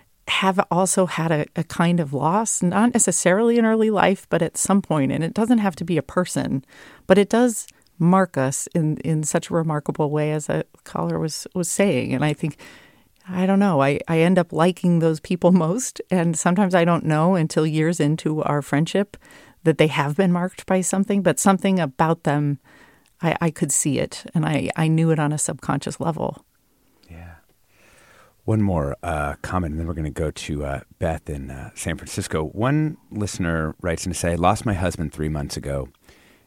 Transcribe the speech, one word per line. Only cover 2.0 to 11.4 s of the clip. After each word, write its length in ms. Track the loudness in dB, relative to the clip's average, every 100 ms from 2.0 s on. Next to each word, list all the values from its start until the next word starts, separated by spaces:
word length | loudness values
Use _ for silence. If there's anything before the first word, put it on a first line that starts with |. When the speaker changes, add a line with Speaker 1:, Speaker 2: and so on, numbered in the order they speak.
| -2
Speaker 1:
loss, 480 | -2 0 0 -2 -2
not 320 | 0 2 2
necessarily 640 | 2 0 2 2 4 4 2
in 80 | 2
early 240 | 2 2
life, 380 | 4 2 2 -2
but 120 | -2
at 140 | -2 -2
some 240 | 0 2
point. 300 | 2 0 0
And 120 | 0
it 100 | -2
doesn't 240 | -2 2 2
have 180 | 2 -2
to 60 |
be 140 | -2 -2
a 60 |
person, 600 | 0 -2 -2 -4 -2 -4 -6 -18 -20 -12 4
but 120 | 4
it 120 | 6
does 380 | 4 2 0 -10 -20 _ 0
mark 380 | 4 4 2 0
us 300 | -2 -2 -4
in, 240 | -2 -2 -2
in 260 | -2 -2
such 260 | -2 -4 -2
a 40 |
remarkable 560 | -2 0 -2 -4 -2 -2
way, 220 | 0 -2
as 160 | -2 -2
a 140 | -4 -6 _
caller 360 | -10 -6 -4 -2
was, 280 | -4 -6